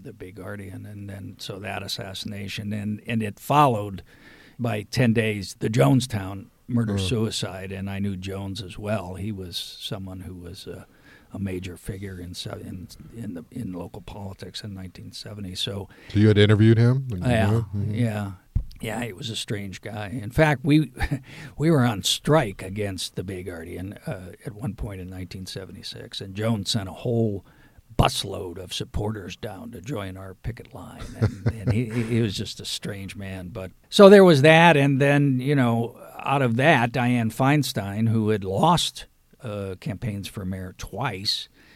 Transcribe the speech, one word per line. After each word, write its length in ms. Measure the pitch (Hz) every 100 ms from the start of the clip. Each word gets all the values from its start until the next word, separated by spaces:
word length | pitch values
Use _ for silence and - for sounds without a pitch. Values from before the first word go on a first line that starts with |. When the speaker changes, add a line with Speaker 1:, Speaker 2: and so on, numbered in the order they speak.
Speaker 1:
the 120 | 110
Bay 180 | 101 92
Guardian, 540 | 110 98 104 95 101 104
and 200 | 101 101
then 300 | 98 101 95
so 200 | - 98
that 240 | 98 98
assassination, 920 | 98 - 98 98 104 101 98 - 104
and, 300 | 107 104 107 -
and 160 | 117
it 160 | 104 -
followed 640 | - 139 143 110 101 92 - - - - - -
by 260 | 120 107
ten 280 | 101 - 123
days 440 | 113 110 104 92 -
the 100 | 107
Jonestown 800 | 110 139 131 127 104 95 98 - _ -
murder-suicide, 1040 | 120 107 101 92 113 110 - 104 92 95
Speaker 2:
Mm. 60 | 95
Speaker 1:
and 120 | 98
I 80 | 98
knew 180 | 101 95
Jones 460 | 98 95 98 92
as 160 | 92 -
well. 380 | 104 107 90 90
He 160 | 101
was 260 | 98 90 82
someone 600 | - - - 101 95 92
who 140 | 92
was 320 | 90 87 95 -
a, 200 | - - _ - - _
a 60 | 98
major 380 | 98 92 92 87
figure 420 | - 95 98 92
in, 160 | 87 87 - 98
in, 280 | - 92 85 - - 120
in 180 | -
the, 100 | 82 -
in 200 | - 92
local 300 | 87 87 104
politics 600 | - 104 98 95 92 -
in 100 | 107
nineteen 380 | 95 92 - 104
seventy. 420 | - 110 104 95
So 340 | 92 - 98 95 - -
Speaker 2:
So 100 | 104
you 80 | 107
had 100 | 104
interviewed 380 | 104 107 110 113
him? 300 | 117 131 131
Speaker 1:
Yeah, 400 | 92 127 113 107
Speaker 2:
Mm-hmm. 440 | 113 92 101 101
Speaker 1:
yeah. 380 | 107 117 104 101 92 _ - - -
Yeah, 240 | 110 107
he 80 | 120
was 160 | 90 110
a 80 | 104
strange 460 | - 104 98 92
guy. 260 | 107 107 104
In 220 | 123 104
fact, 340 | - 156 143
we, 260 | 147 156 151 - - 139
<laughs> 340 | - - - -
we 120 | 156
were 140 | 151
on 180 | 120 98
strike 600 | - - - 156 113 -
against 520 | 95 101 101 92 -
the 80 | -
Bay 200 | 90 92
Guardian, 500 | 95 82 85 87 95 101 -
uh, 260 | 101 90 - -
at 80 |
one 200 | 104 107
point 260 | 95 113 95
in 60 | 90
nineteen 360 | 92 90 95 92
seventy-six, 720 | 98 95 95 - 113 110 -
and 140 | 98
Jones 360 | 95 110 110 95
sent 180 | 110 95
a 40 |
whole 520 | - - 117 113 101 - _ - - _ 113
busload 580 | - - 98 95 92 90
of 140 | 90
supporters 640 | - 101 - 104 107 - -
down 340 | 113 95 -
to 80 | 117
join 360 | 104 113 98 95
our 160 | 95
picket 400 | 92 - - -
line. 280 | 95 92 - - -
And, 260 | 113 98 95
<laughs> 80 |
and 180 | 113 95
he, 120 | 107 117
he, 120 | 120
he 160 | 113 117
was 120 | 113
just 240 | 95 101 -
a 60 |
strange 500 | 101 - - 101 95
man. 340 | 98 98 95 90
But 240 | 95 95 - _
so 180 | - 196
there 160 | 202
was 160 | 185 143
that, 340 | 151 160 170 147
and 240 | 143 135
then, 380 | 143 143 143 127
you 140 | 131
know, 460 | 143 123 117 113 - - -
out 220 | - 139
of 160 | 127 117
that, 360 | 147 143 120
Dianne 400 | 131 123 123 113
Feinstein, 760 | - 135 151 131 - 98 101 113
who 220 | 113 107
had 120 | 107
lost, 640 | 95 98 160 170 - - - _ _ _
uh, 320 | 110 104 98 92
campaigns 480 | - 95 120 101 95
for 160 | - 92
mayor 280 | 95 90 -
twice 720 | - 98 131 95 101 - - _ -